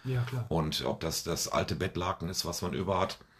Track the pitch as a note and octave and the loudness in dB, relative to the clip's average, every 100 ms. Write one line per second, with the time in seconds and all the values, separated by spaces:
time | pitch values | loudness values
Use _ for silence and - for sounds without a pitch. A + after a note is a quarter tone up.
0 | C3 B2+ A#2+ B2+ A2+ E2 D#2 - B1+ C#2 | -2 0 0 -2 0 2 2 0 0 0
1 | E2 D#2+ - D#2 - D#2+ - D#2 F#2 F2 | 0 0 0 0 2 2 2 0 0 0
2 | F2+ - E2 F#2 E2 - F2 D2+ F#2+ F#2 | 0 0 -2 -2 -2 -2 -2 0 2 2
3 | F#2+ - - | 2 -2 -14